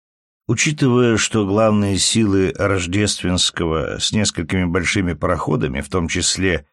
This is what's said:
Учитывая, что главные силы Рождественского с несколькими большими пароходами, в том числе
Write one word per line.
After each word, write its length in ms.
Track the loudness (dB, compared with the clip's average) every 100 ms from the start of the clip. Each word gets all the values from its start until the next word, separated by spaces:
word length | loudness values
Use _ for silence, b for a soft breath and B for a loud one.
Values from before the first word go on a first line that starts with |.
| _ _ _ _ -4
Учитывая, 680 | -2 0 0 2 4 4 2
что 300 | 0 0 2
главные 500 | 4 4 4 2 0
силы 560 | 0 2 2 2 2 0
Рождественского 1400 | 0 0 -2 0 0 -2 -2 0 -2 -2 -2 -2 -2 -4
с 140 | -2
несколькими 540 | -2 -2 -4 -2 -2 0
большими 480 | 0 0 0 0
пароходами, 680 | -2 -2 -2 -2 -2 -2 -4
в 80 | -4
том 180 | -2 -2
числе 600 | -2 -2 0 0 -2 -6